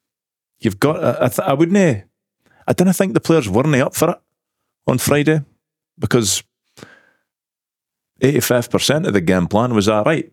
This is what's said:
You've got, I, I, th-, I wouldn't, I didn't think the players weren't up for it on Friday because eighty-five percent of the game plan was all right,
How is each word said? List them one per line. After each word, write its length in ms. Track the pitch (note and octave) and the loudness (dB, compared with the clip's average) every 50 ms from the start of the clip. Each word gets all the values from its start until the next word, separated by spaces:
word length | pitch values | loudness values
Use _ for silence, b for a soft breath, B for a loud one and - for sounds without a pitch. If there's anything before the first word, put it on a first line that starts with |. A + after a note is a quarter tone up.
| _ _ _ _ _ _ _ _ _ _ _ _ | _ _ _ _ _ _ _ _ _ _ _ _
You've 200 | - A2 F#2+ - | -4 -4 -2 0
got, 240 | - C#3 D#3 F3+ D#3+ | 0 0 0 0 -2
I, 220 | C3 A#2 - - | -2 -2 0 -2
I, 40 | B2 | -2
th-, 200 | - - - F#3 | -2 -2 -2 0
I 40 | C#3 | 0
wouldn't, 500 | C3 E3 E3+ F#3+ G#3 F#3+ E3 B2 G2+ - _ _ _ _ _ _ _ b b b b b | 0 0 2 2 2 2 2 0 -2 -6 _ _ _ _ _ _ _ b b b b b
I 60 | b - | b 0
didn't 180 | - F3+ F#3+ F3 | 2 2 2 2
think 220 | - G3 F#3+ A3+ | 2 0 0 -2
the 60 | D#3+ | -2
players 280 | - - E3 D#3+ B2 G2+ | 0 0 0 0 0 0
weren't 260 | F2+ A2 C3+ D#3 D3+ | 0 0 0 2 2
up 180 | B2 C3+ - - | 0 0 -2 -2
for 160 | - D#3 E3 | -2 0 0
it 80 | - - _ _ _ _ _ _ _ _ _ _ _ _ _ | -2 -4 _ _ _ _ _ _ _ _ _ _ _ _ _
on 120 | - C3 B2 | -2 -2 -2
Friday 420 | - - C#3+ D3 D3 D3+ D#3 D#3+ C#3+ - _ _ _ _ _ _ _ _ _ - | 0 0 0 0 2 2 0 0 -2 -6 _ _ _ _ _ _ _ _ _ -8
because 440 | - G#2+ - B2 A2+ G2 - - - _ _ _ _ _ B B B B B B B B B B B B _ _ _ _ _ _ _ _ _ _ _ _ _ _ _ _ _ - | -4 0 0 0 0 0 -2 -6 -8 _ _ _ _ _ B B B B B B B B B B B B _ _ _ _ _ _ _ _ _ _ _ _ _ _ _ _ _ 0
eighty-five 500 | - C3 D3+ C3 - - A#2+ B2 A#2 - | 0 0 2 2 0 0 0 -2 -2 -2
percent 360 | - G2 - - C3 D#3 F3 | -4 -2 0 0 -2 -2 -2
of 60 | - G#2 | -2 -2
the 80 | G2+ | 0
game 260 | F2 E2 F#2 F#2 F2 | 0 0 0 0 0
plan 280 | E2 - G#2 A#2+ B2 A#2+ | 0 0 0 0 0 0
was 140 | G#2+ F#2+ G#2 | 0 0 2
all 160 | A2 G#2+ G#2+ | 0 0 0
right, 260 | D3 D#3+ C#3 - - | 0 -2 -2 -4 -6